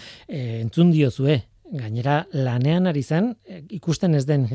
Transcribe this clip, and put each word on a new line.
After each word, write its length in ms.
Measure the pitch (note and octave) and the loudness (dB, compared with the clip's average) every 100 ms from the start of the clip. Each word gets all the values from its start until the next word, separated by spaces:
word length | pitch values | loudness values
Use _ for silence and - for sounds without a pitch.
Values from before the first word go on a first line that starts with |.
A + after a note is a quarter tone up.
| - - - | -18 -20 -12
E, 360 | D#3+ B2 A2+ | -8 -6 -4
entzun 280 | A2+ E3 F3 | -4 4 4
diozue, 520 | D#3 C3+ - C#3 C#3 - _ E4+ | 6 2 2 2 2 -2 _ -12
gainera 560 | D#3 G#2+ A2+ C3 D3 F#3 | -10 -6 -4 0 -2 -2
lanean 540 | D3 B2+ A#2+ C#3 F3 F#3 | -4 -2 0 2 2 2
ari 160 | D3 | 0
zen, 340 | B2+ D#3+ A#3+ A3+ | 0 0 0 -4
e, 180 | - F#3 D3 | -14 -18 -12
ikusten 460 | F#3 - D3 F#3 | -8 -4 0 2
ez 100 | D3+ | 2
den 240 | C3+ D3 A#2+ | 2 0 0